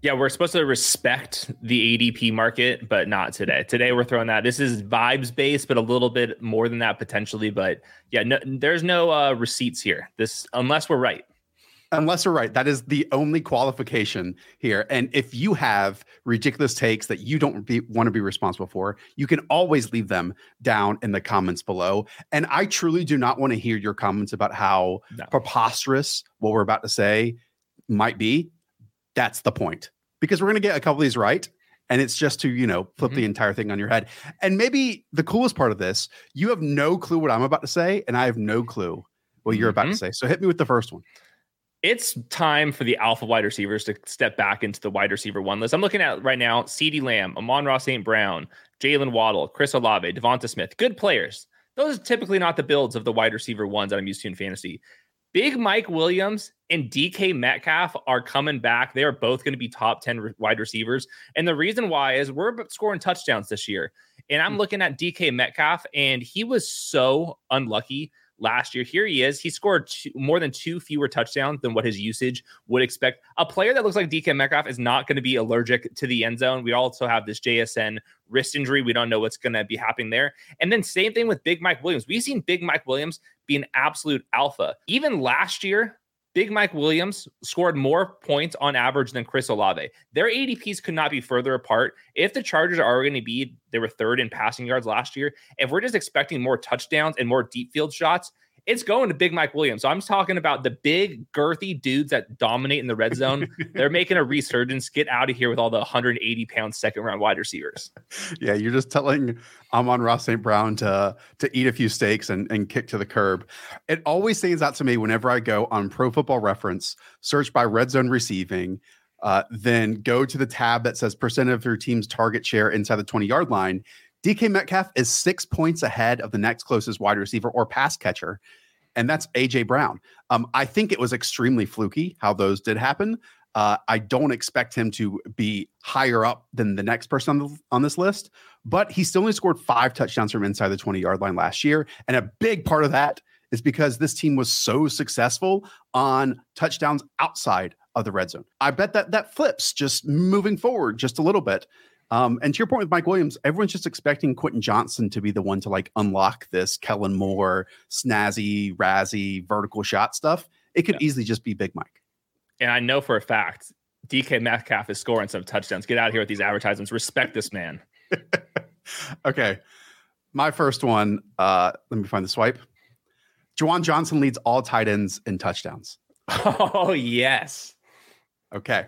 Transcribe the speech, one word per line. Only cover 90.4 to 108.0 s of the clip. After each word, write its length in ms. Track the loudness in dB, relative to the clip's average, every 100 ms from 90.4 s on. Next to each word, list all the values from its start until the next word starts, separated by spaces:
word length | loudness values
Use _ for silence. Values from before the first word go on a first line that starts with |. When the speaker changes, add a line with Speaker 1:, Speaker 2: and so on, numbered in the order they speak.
| -2
Speaker 1:
D 100 | -4
Ps 240 | -6 -8
could 140 | -6
not 180 | -2 0
be 80 | -2
further 340 | -2 -2 0
apart. 400 | -4 0 2 2 -4 _ 0
If 180 | 0
the 80 | 0
Chargers 380 | -2 0 2 2
are 240 | 4 4
gonna 180 | 2 -2
be, 340 | -4 -6 -6 -10 _
they 80 | -4
were 100 | -4
third 300 | -2 0 0
in 100 | 0
passing 380 | -2 -4 -4 -2
yards 180 | -2
last 300 | 0 -4 -4
year, 180 | -6 -6 -8 _ -4
if 120 | -2
we're 100 | 0
just 140 | -2
expecting 480 | -4 -2 -2 -2 -2
more 160 | 0 -2
touchdowns 560 | -2 -6 0 0 0 -2
and 80 | 0
more 160 | 0
deep 280 | 0 -8 -6
field 220 | -4 -4
shots, 380 | 0 0 0 -2 _ _ _ -4
it's 160 | -2
going 260 | 2 2 2
to 60 |
Big 180 | 2 2
Mike 220 | 2 0
Williams. 280 | 2 0 2
So 60 | 0
I'm 120 | 0
talking 360 | 0 0 2 0
about 280 | 0 0
the 80 | -2
big, 580 | -2 0 2 0 -4 -8
girthy 500 | -2 0 0 -6 -4
dudes 300 | -2 0 0
that 260 | -2 -2 -2
dominate 440 | 0 0 0 -2
in 80 | -2
the 80 | 0
red 180 | 0
zone. 320 | 2 0 0 -4 -8
Speaker 2:
<laughs> 120 | -10
Speaker 1:
They're 140 | 0 2
making 280 | 2 2 2
a 80 |
resurgence. 640 | 2 0 0 0 0 -4 -4
Get 180 | -2 0
out 240 | 0 0
of 60 | 0
here 120 | 0
with 120 | 2
all 100 | 2
the 140 | 0
hundred 340 | 0 0 0 -2
eighty 260 | -4 -4 -4
pound 280 | -4 -4
second 300 | -2 -4 -2
round 160 | -6 0
wide 180 | 0 0
receivers. 540 | -4 -8 -10 -12 -18 -20